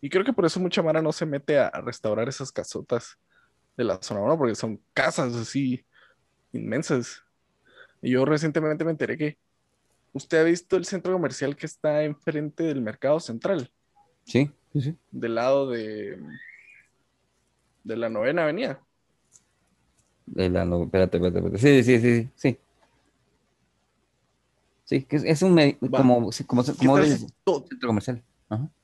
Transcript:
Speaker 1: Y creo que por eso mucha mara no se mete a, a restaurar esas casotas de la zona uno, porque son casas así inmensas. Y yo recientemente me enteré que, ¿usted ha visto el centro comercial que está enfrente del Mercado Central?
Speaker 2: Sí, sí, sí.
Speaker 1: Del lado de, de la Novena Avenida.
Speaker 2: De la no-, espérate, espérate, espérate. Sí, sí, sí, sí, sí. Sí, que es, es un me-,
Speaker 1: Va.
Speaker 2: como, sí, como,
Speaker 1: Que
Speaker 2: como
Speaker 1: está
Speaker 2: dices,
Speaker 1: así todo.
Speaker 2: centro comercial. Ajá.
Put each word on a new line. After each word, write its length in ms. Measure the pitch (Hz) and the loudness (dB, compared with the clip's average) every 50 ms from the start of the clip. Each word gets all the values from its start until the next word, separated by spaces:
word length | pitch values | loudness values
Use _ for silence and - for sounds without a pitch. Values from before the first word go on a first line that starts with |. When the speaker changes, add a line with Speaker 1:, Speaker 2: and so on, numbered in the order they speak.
Speaker 1:
Y 80 | - 139 | -10 -2
creo 160 | - 190 190 | 0 0 0
que 80 | 277 247 | 0 0
por 140 | - 185 | 2 2
eso 120 | 160 - 185 | 2 2 0
mucha 200 | 180 180 - - 170 | -2 -2 0 0 0
mara 200 | 160 156 160 160 | 2 0 0 0
no 100 | 156 - | -2 -2
se 140 | - 175 | -4 -4
mete 320 | 160 143 143 - - 151 143 | -4 -4 -6 -2 0 2 2
a, 80 | 123 | 2
a 140 | - - 78 | 2 -2 -6
restaurar 480 | 95 117 113 - - 110 107 104 113 123 | -10 -10 -10 -6 -4 -2 0 0 -2 -4
esas 220 | 135 - 139 131 - | -4 -8 -12 -10 -8
casotas 680 | - - - - - - _ - 120 - - - _ _ _ _ _ _ _ _ _ _ _ _ | -10 -10 -8 -10 -12 -6 _ -4 -4 -4 -6 -20 _ _ _ _ _ _ _ _ _ _ _ _
de 80 | - 120 | -4 -2
la 160 | 107 90 92 | -2 -2 -4
zona 200 | - - - 104 | -6 -6 -4 -2
uno, 180 | 101 117 156 165 | 0 0 2 2
porque 160 | 143 120 107 | 2 -2 -2
son 260 | - - 117 107 92 _ _ _ | -2 -6 -8 -8 -8 _ _ _
casas 400 | - 135 160 170 - 151 123 120 | -2 -2 0 0 -2 -2 -2 -2
así 500 | 120 113 - - 139 139 131 123 123 _ _ _ _ _ _ _ _ _ _ _ _ _ _ _ | -4 -6 -4 -4 -4 -2 -2 -4 -6 _ _ _ _ _ _ _ _ _ _ _ _ _ _ _
inmensas. 720 | 123 110 107 110 127 165 - 160 127 120 - - - _ _ _ _ _ _ _ _ _ _ _ _ - _ _ _ | -10 -8 -4 -4 -4 -2 -2 -2 -2 -2 -4 -12 -20 _ _ _ _ _ _ _ _ _ _ _ _ -20 _ _ _
Y 120 | - - 127 | -4 -2 0
yo 120 | 127 131 | 2 2
recientemente 600 | 139 151 151 156 160 147 165 156 156 151 147 156 | 2 2 2 0 0 -2 0 0 0 -2 -2 -2
me 60 | 165 | -4
enteré 260 | 165 151 135 113 120 165 | -2 -2 -4 -4 -4 -4
que, 200 | 156 151 156 _ _ _ _ _ _ _ _ _ _ _ _ _ _ _ _ | -4 -6 -6 _ _ _ _ _ _ _ _ _ _ _ _ _ _ _ _
¿usted 260 | 139 - _ - 160 | -14 -8 _ 2 2
ha 40 | 160 | 4
visto 320 | 165 170 170 - _ - | 4 2 0 0 _ 0
el 80 | 185 175 | 0 0
centro 260 | - 208 185 170 175 185 | -2 -8 -6 -4 -2 -2
comercial 420 | 185 170 135 - - 143 135 143 | 0 -2 -2 -4 -4 -4 -4 -4
que 120 | - - | -6 -10
está 360 | 160 - _ - 156 147 151 151 | -14 -14 _ -2 0 0 0 0
enfrente 600 | 151 156 - _ - 156 151 151 151 147 - 165 | -2 -4 -6 _ -4 -4 -4 -4 -6 -6 -4 -4
del 160 | 160 147 139 | -2 -2 -2
Mercado 400 | 120 110 110 - - 135 147 160 | -4 -6 -6 -4 0 2 2 2
Central? 500 | - - 117 113 - 180 196 170 123 - _ _ _ _ _ _ _ _ _ _ _ | 0 -6 -10 -6 -2 -2 -2 -2 -2 -8 _ _ _ _ _ _ _ _ _ _ _
Speaker 2:
Sí, 260 | - - 117 139 147 - _ _ _ _ | 0 2 2 2 2 -2 _ _ _ _
sí, 80 | 147 | -2
sí. 160 | 127 139 165 _ _ _ | -2 -2 -6 _ _ _
Speaker 1:
Del 240 | - 127 120 117 117 | -12 -6 -4 -2 -2
lado 340 | 113 120 127 135 139 139 135 | 0 2 2 2 2 2 0
de, 480 | 123 117 110 107 107 107 104 - - - - - 156 - - - - - - - - - _ _ _ _ _ _ _ _ _ _ _ _ _ _ _ _ _ _ _ _ _ | -2 -6 -6 -6 -8 -8 -10 -10 -12 -14 -16 -16 -18 -18 -20 -20 -20 -20 -20 -20 -20 -20 _ _ _ _ _ _ _ _ _ _ _ _ _ _ _ _ _ _ _ _ _
de 120 | 107 113 | -10 -6
la 120 | 113 117 113 | -4 -4 -4
Novena 360 | 113 107 110 127 151 175 165 | -2 0 0 0 0 0 0
Avenida. 360 | 151 151 190 240 - 135 - _ _ _ _ _ _ _ _ _ _ _ _ _ _ _ _ _ _ _ _ _ _ _ _ _ _ _ _ _ | 0 -2 -2 -4 -6 -6 -10 _ _ _ _ _ _ _ _ _ _ _ _ _ _ _ _ _ _ _ _ _ _ _ _ _ _ _ _ _
Speaker 2:
De 220 | - - - 92 92 | -14 -4 -2 0 2
la 160 | 90 90 92 | 2 0 0
no-, 200 | 87 87 87 85 | 0 0 0 -2
espérate, 340 | - - 92 92 92 - 87 | 0 2 2 2 2 2 0
espérate, 200 | 87 90 87 90 | 0 2 0 0
espérate. 200 | 90 87 82 98 | -2 -2 -2 4
Sí, 240 | 117 143 143 131 117 | 6 6 8 8 6
sí, 160 | 117 127 117 | 6 4 4
sí, 220 | 113 123 120 117 113 | 6 4 2 2 0
sí, 80 | 131 _ | -4 _
sí. 240 | _ - 143 117 - _ _ _ _ _ _ _ _ _ _ _ _ _ _ _ _ _ _ _ _ _ _ _ _ _ _ _ _ _ _ _ _ _ _ _ _ _ _ _ _ _ _ _ _ _ | _ -2 -2 -2 -2 _ _ _ _ _ _ _ _ _ _ _ _ _ _ _ _ _ _ _ _ _ _ _ _ _ _ _ _ _ _ _ _ _ _ _ _ _ _ _ _ _ _ _ _ _
Sí, 180 | - 143 139 135 | -4 -4 -4 -2
que 120 | _ - | _ -2
es, 80 | 151 113 | -2 0
es 180 | 98 160 143 185 | 0 0 2 4
un 120 | 190 180 | 6 6
me-, 240 | 165 151 139 139 - - | 6 6 6 4 0 -4
Speaker 1:
Va. 160 | 127 127 127 | -2 2 4
Speaker 2:
como, 340 | 135 127 123 120 120 95 107 | 6 6 6 4 2 -2 -6
sí, 120 | - 135 | -8 -8
como, 200 | - - 120 123 | -2 0 0 0
Speaker 1:
Que 80 | 135 139 | 0 -2
Speaker 2:
como 220 | - 135 131 139 143 | 2 4 4 6 6
Speaker 1:
está 60 | 147 151 | 6 4
Speaker 2:
dices, 140 | 143 117 113 | 2 0 -4
Speaker 1:
así 100 | 95 - _ _ | -10 -18 _ _
todo. 220 | - 175 143 127 - | -2 -2 -2 -4 -10
Speaker 2:
centro 180 | 135 123 - 123 | -14 -8 -4 -2
comercial. 360 | 113 104 - - 123 117 - _ _ _ _ _ | -2 -2 -2 -4 -8 -8 -10 _ _ _ _ _
Ajá. 220 | 110 107 135 160 _ _ | -6 -6 -6 -8 _ _